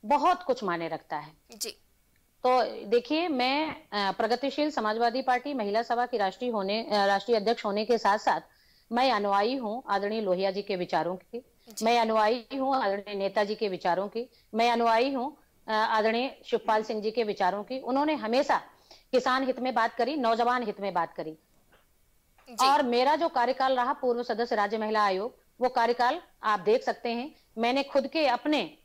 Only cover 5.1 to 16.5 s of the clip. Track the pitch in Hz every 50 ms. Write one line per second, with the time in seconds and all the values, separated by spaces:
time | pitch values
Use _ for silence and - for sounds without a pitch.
5.1 | 220 262 262 262 247 247 247 285 294 262 214 202 202 220 233 - 240 233 240 240
6.1 | 247 220 202 190 190 - 247 247 233 208 190 190 208 220 226 - 208 208 202 196
7.1 | 202 196 - - 240 220 202 214 233 233 - 214 196 214 220 - 240 220 - 202
8.1 | 202 214 - 285 190 156 - - _ _ _ _ _ _ _ _ 226 240 254 269
9.1 | 240 208 202 202 196 196 208 233 262 277 247 208 214 247 - - 196 196 196 208
10.1 | 214 226 220 190 180 180 196 196 190 196 196 - 202 180 180 170 - 170 156 170
11.1 | 185 180 - _ - 233 262 _ _ _ _ - 214 - 220 226 240 240 226 226
12.1 | 220 220 214 214 233 247 226 _ 269 277 262 269 277 262 233 202 196 202 196 208
13.1 | 208 196 196 196 190 220 208 202 214 208 226 202 185 180 - 185 170 175 196 208
14.1 | - 226 240 - _ _ _ _ - 220 233 240 233 233 233 233 226 226 247 277
15.1 | 277 262 233 190 202 _ _ _ _ _ _ - 220 214 220 226 226 220 214 220
16.1 | 220 233 247 269 - - - -